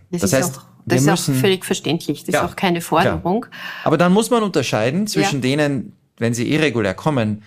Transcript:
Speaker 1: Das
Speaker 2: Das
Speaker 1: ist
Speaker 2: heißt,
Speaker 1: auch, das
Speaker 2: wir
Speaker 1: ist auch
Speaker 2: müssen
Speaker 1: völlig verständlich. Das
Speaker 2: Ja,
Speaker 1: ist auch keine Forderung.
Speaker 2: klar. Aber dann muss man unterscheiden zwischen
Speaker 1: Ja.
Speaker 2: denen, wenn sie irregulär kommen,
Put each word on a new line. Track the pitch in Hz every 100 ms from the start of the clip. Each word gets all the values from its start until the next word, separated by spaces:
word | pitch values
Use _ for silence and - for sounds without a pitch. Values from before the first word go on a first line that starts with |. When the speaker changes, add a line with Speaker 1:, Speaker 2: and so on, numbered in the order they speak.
| -
Speaker 1:
Das | 175
Speaker 2:
Das | 185
Speaker 1:
ist | 135
Speaker 2:
heißt, | 131 -
Speaker 1:
auch, |
das | - _ -
Speaker 2:
wir | 127
Speaker 1:
ist | 151
auch |
Speaker 2:
müssen | 175 - 131
Speaker 1:
völlig | 196 185 -
verständlich. | 190 - 170 - 143 -
Das | 147
Speaker 2:
Ja, | 175
Speaker 1:
ist |
auch | -
keine | 190 170
Forderung. | - 160 123 85 170 220
Speaker 2:
klar. | - - - -
Aber | - 156
dann | 175
muss | 196 226
man | 233
unterscheiden | 208 160 123 113 120 170 208
zwischen | 196 196 139
Speaker 1:
Ja. | 127 147
Speaker 2:
denen, | 143 135 - - _ -
wenn | 117 120
sie | 117
irregulär | 151 151 113 98
kommen, | - 160 135 107 107